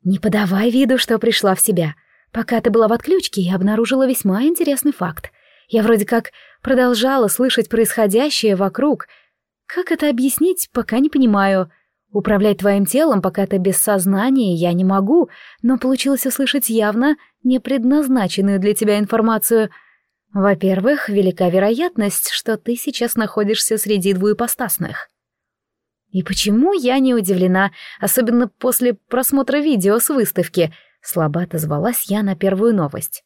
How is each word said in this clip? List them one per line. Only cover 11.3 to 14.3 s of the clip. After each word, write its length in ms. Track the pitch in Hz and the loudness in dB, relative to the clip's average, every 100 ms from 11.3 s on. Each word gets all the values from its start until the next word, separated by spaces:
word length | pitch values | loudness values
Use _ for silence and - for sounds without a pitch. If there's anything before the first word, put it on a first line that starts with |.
| 202 196 190 175 _ _ _ _ | 4 2 2 -2 _ _ _ _
Управлять 460 | 208 - 208 208 202 | -4 0 2 2 2
твоим 280 | 202 202 | 2 2
телом, 360 | 196 262 320 202 | 2 2 2 2
пока 260 | 185 185 190 | 0 -2 -2
ты 100 | 190 | 0
без 200 | 185 185 | 0 0
сознания, 760 | - 202 180 196 240 | 0 0 0 0 2